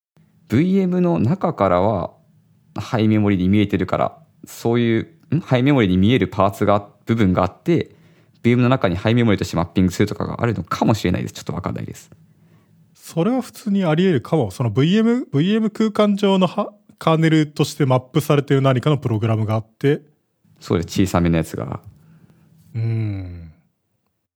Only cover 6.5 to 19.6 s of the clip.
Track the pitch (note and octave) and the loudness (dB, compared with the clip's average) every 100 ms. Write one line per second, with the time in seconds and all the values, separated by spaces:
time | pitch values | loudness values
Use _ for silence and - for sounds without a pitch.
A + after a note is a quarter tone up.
6.5 | - G2+ G2+ G#2 _ - A#2 G2 F2+ F2+ | 0 0 0 -2 _ -4 0 2 2 0
7.5 | - - D#3+ - - _ _ _ _ A#2 | -4 -2 -2 -2 -12 _ _ _ _ 0
8.5 | B2 B2 C3 G2+ F2 A2 A#2+ A2+ F#2+ F2+ | 2 2 2 0 0 0 2 2 0 -2
9.5 | E2 E2+ - F#2 - G#2 - - - A#2+ | -4 -2 0 0 0 -2 -2 -8 -4 -4
10.5 | A2 - - - G#2 F2+ F2+ - - - | -4 -6 -2 0 0 0 -2 -4 -10 -10
11.5 | - - - - - - - _ _ _ | -8 -8 -8 -10 -14 -20 -20 _ _ _
12.5 | _ _ _ _ _ - E3 F#3 B3+ - | _ _ _ _ _ -8 -4 -2 -2 -4
13.5 | - A3 G3 F3+ D#3 F#3+ C#3 - E3 G#2+ | -10 -4 -2 0 2 2 0 0 -2 -2
14.5 | - A#2+ G#2 D#3 G#3 A3+ A#3+ D#4 C#3 F3+ | -2 -2 0 2 2 2 0 -2 -2 0
15.5 | A3 A3 - A3 G#3+ G#3 G3+ G3+ F#3+ F3+ | 0 0 0 -2 2 0 2 2 2 2
16.5 | - - - _ _ E3 D#3+ D#3+ D#3+ D3+ | 0 -6 -10 _ _ 0 2 4 2 2
17.5 | - D3 - C#3 B2+ - D#3 - D3 C#3 | -2 -4 0 0 0 0 -2 2 0 2
18.5 | C#3 C3+ B2+ D3+ D3 B2 A2 A2+ A2 G#2+ | 2 2 2 2 0 0 -2 0 0 0
19.5 | A2 | -4